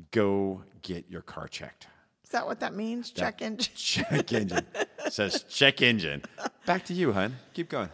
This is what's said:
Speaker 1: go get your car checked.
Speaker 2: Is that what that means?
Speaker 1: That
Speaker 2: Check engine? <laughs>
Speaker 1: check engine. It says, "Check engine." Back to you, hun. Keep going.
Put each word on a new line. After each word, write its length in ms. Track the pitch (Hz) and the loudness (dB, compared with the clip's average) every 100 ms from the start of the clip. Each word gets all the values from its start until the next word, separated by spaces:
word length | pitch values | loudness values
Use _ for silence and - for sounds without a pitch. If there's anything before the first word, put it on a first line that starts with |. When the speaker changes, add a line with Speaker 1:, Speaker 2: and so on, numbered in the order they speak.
| 82 | -2
Speaker 1:
go 520 | 113 101 98 98 92 - - | 2 4 4 2 -2 -10 -14
get 240 | - 87 - | -8 -8 -8
your 120 | 87 | -12
car 260 | - - 76 | -12 -12 -10
checked. 380 | - - - - - _ _ | -10 -14 -16 -20 -20 _ _
Speaker 2:
Is 80 | - | -6
that 140 | 277 269 | -4 -4
what 120 | 220 | -4
that 120 | - | -6
means? 380 | 185 220 240 240 | -4 -4 -6 -6
Speaker 1:
That 100 | - | -4
Speaker 2:
Check 200 | 180 - | -2 -2
engine? 280 | 220 220 240 | -6 -4 -4
<laughs> 40 | - | -4
Speaker 1:
check 580 | - - - - 359 | -2 0 2 0 2
engine. 320 | 233 202 - - - 415 - - | 0 2 0 -2 -4 -6 -6 -4
It 80 | |
says, 300 | - 101 - | 0 0 0
"Check 380 | - - 139 - | -4 4 4 6
engine." 420 | 123 113 80 73 - - - - - | 4 4 0 -4 -8 -8 -8 -4 0
Back 200 | 180 - | 0 0
to 80 | |
you, 180 | 175 160 | 0 2
hun. 220 | 98 101 123 - | 4 0 -2 -10
Keep 160 | - 165 | -8 -4
going. 200 | 143 90 | -4 -4